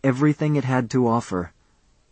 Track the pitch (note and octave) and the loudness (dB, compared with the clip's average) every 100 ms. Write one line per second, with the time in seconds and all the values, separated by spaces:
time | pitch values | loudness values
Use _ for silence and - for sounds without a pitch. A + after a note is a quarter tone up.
0 | C3+ B2+ D3+ C#3+ D3+ D3 B2+ B2+ A#2 C3 | 0 2 2 2 0 0 0 -2 0 0
1 | A#2+ A#2 - F#2 E2+ - _ _ _ _ | 2 0 -2 -6 -6 -12 _ _ _ _
2 | _ | _